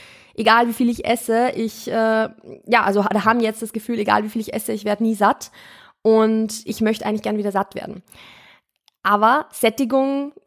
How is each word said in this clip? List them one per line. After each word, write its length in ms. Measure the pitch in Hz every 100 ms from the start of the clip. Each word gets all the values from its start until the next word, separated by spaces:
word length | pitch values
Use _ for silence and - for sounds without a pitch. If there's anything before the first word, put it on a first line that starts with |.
| - - _ -
egal 320 | 220 233 240
wie 60 |
viel 160 | 220 240
ich 160 | 233 -
esse, 460 | 240 - 226 247 -
ich, 320 | 226 - -
äh, 40 |
ja, 920 | 226 220 220 220 - - - - 233
also 200 | 202 202
da 200 | 196 202
haben 160 | 214 240
jetzt 220 | 220 214
das 100 | 226
Gefühl, 280 | 220 - 233
egal 240 | 208 208 214
wie 40 |
viel 120 | 226
ich 120 | 214
esse, 200 | 220 -
ich 100 | 214
werd 160 | 208 208
nie 160 | 226 208
satt 360 | 214 233 - - - - - _
und 600 | 220 220 220 220 220 - -
ich 160 | -
möchte 240 | 220 214 214
eigentlich 180 | 214
gern 140 | 214 214
wieder 160 | 202
satt 200 | 196 202
werden. 300 | - - 185 _ - - - - _ _ _ _ _ 196
Aber 400 | 208 220 285 -
Sättigung 840 | - 226 226 240 262 269 277 285 -